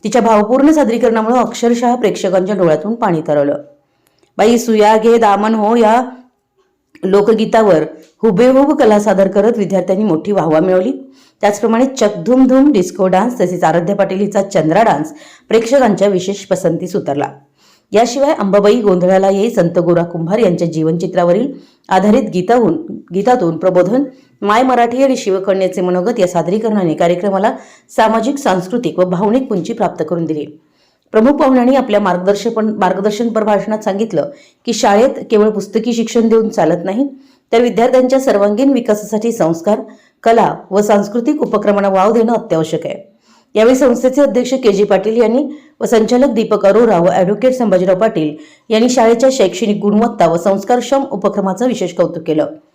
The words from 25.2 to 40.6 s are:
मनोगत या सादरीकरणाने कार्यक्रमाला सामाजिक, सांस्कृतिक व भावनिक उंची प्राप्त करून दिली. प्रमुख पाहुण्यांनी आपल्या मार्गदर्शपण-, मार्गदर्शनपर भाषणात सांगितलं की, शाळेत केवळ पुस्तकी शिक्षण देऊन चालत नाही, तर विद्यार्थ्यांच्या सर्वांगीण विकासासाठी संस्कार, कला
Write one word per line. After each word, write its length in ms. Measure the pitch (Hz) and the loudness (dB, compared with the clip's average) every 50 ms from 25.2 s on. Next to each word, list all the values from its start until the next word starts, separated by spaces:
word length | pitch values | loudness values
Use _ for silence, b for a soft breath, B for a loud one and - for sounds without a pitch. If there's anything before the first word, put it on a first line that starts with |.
| - 208 190 190 190 196 190 190 190 185 185 202 | -2 -2 -2 -2 0 -2 -2 0 -2 -2 -2 -2
मनोगत 400 | 180 180 180 180 180 214 - - | -2 -2 -2 -2 -2 -2 -2 0
या 60 | 180 | -2
सादरीकरणाने 680 | 175 180 170 160 165 180 220 220 226 214 208 185 165 151 | 0 0 -2 -2 -2 -2 -2 -2 -2 -2 0 0 -2 -2
कार्यक्रमाला 580 | - 185 170 180 175 196 202 196 190 190 233 254 B B B B B B B - | 0 0 0 0 0 -2 -2 -2 0 -2 -2 -4 B B B B B B B -2
सामाजिक, 420 | - 226 220 220 226 196 247 285 285 | 0 0 0 0 0 -2 -2 -4 -4
सांस्कृतिक 600 | - 226 185 185 175 - - 240 170 165 156 170 | -2 -2 -2 -2 -4 -4 -6 -4 -4 -4 -2 -2
व 60 | 185 | -2
भावनिक 480 | 180 180 170 202 208 220 269 262 - 214 | -2 0 -2 0 0 0 0 -2 -2 -4
उंची 200 | 185 160 - 226 | -6 -4 -6 -6
प्राप्त 320 | 233 208 170 170 - 160 156 | -4 -4 -4 -4 -6 -6 -6
करून 140 | 180 170 165 | -4 -6 -4
दिली. 220 | 151 160 151 143 143 - - _ _ _ _ _ _ _ _ _ _ - | -4 -6 -6 -8 -10 -14 -20 _ _ _ _ _ _ _ _ _ _ 0
प्रमुख 200 | 214 220 262 285 | 2 2 2 2
पाहुण्यांनी 440 | 294 311 269 262 254 240 247 269 | 2 2 2 2 2 2 2 2
आपल्या 240 | 277 262 - 208 202 | 2 0 0 0 0
मार्गदर्शपण-, 800 | 202 190 175 175 180 190 202 196 - 233 226 226 214 220 - - | 0 0 -2 -2 0 -2 -2 0 -2 -4 -4 -2 -2 -2 -2 0
मार्गदर्शनपर 640 | 190 180 185 202 196 214 208 208 240 233 196 220 214 | -2 -2 -2 0 -2 -2 -2 -2 -4 -2 -2 -2 0
भाषणात 340 | 214 208 196 196 - 214 214 | 0 0 -2 -2 -4 -6 -4
सांगितलं 520 | - 214 190 196 226 220 185 151 139 - B B B B B B _ | -4 -6 -4 -4 -4 -4 -2 -4 -4 -4 B B B B B B _
की, 60 | - 220 | -6 -4
शाळेत 380 | 214 - 220 202 208 240 269 - - - - | 0 0 2 4 4 2 2 0 -4 -6 -2
केवळ 180 | 240 208 214 214 | 0 2 2 2
पुस्तकी 440 | 202 196 185 - - 226 226 240 233 | 0 -4 -8 -4 -4 -4 -2 -2 -2
शिक्षण 360 | 233 226 220 - 240 226 226 | -2 -4 -2 0 0 2 2
देऊन 200 | 220 226 220 - | 2 2 2 0
चालत 360 | - - 170 156 170 170 170 | -2 -2 0 0 0 -2 -4
नाही, 240 | 190 196 226 277 277 - B B B B B B _ - | -6 -4 -2 -4 -4 -6 B B B B B B _ 0
तर 80 | 233 | 0
विद्यार्थ्यांच्या 600 | 247 247 185 180 233 247 247 254 254 247 262 262 | 0 2 0 0 0 2 2 2 2 2 0 0
सर्वांगीण 520 | 262 269 202 202 202 208 208 208 269 277 269 | 0 0 0 2 2 0 0 2 2 2 2
विकासासाठी 600 | 240 233 - 208 208 - - 220 208 214 233 220 | 0 0 -2 -2 -2 -2 -6 -6 -4 -2 -4 -2
संस्कार, 480 | - 175 160 165 - - 208 208 262 - B B B B B B B - | -2 -2 -2 -2 -2 -2 -2 -2 -2 -4 B B B B B B B 0
कला 320 | 226 226 233 196 160 - - | 2 2 4 2 0 -2 -6